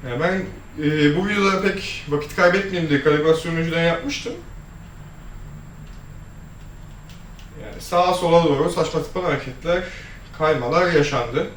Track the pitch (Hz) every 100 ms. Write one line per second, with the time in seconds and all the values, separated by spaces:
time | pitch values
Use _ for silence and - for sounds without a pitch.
0 | 131 120 170 190 185 - - 151 151 151
1 | 147 156 196 208 196 190 190 - - -
2 | - 143 - - 180 190 196 180 160 143
3 | 156 151 156 160 165 165 165 165 165 165
4 | 285 - - - - - - - - -
5 | - - - - - - - - - -
6 | - - - - - - - - - -
7 | - - - - - - - - - 175
8 | 180 175 175 170 165 139 160 170 160 160
9 | 139 185 180 139 127 123 165 175 185 -
10 | - - - - 156 143 120 165 180 160
11 | 139 127 120 120 -